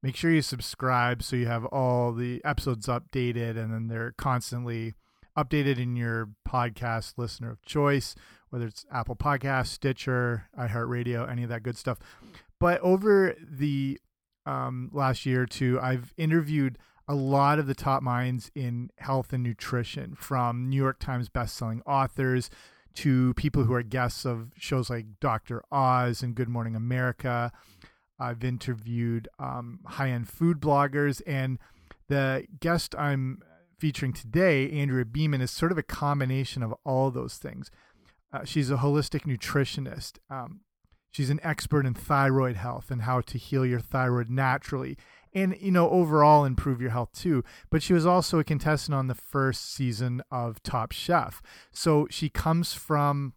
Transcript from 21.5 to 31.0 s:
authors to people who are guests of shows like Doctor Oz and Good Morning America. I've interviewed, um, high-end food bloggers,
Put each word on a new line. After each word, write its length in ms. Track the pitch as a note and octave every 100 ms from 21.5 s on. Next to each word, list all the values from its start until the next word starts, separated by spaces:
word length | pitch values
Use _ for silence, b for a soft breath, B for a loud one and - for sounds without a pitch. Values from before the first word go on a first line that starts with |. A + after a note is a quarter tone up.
| - A2+ A2+ -
authors 640 | C#3 C3 - C3 B2+ A#2+ B B B B -
to 400 | D3 C3 B2+ B2
people 300 | D3 D3 A#2
who 80 |
are 100 | B2
guests 420 | A#2+ C3 B2 - C3+
of 280 | A#2 A2+ -
shows 320 | - C3+ A#2+
like 300 | A#2+ A2 G#2
Doctor 420 | C#3+ A2 - A#2 -
Oz 520 | C#3 C3 B2+ B2 A#2
and 100 | B2
Good 160 | A#2 A#2+
Morning 260 | A#2+ A2+ A2+
America. 760 | A#2 B2+ B2+ A#2 C3 A#2+ A#2+ b b b b b b _
I've 260 | B2 A#2
interviewed, 840 | B2 B2 - A#2 A2 A#2 A#2 A#2 A2+ _
um, 440 | C3+ B2+ A#2+ - -
high-end 440 | - C#3 A#2+ A#2
food 300 | - E3 D#3+
bloggers, 640 | D3 C#3+ C#3+ C#3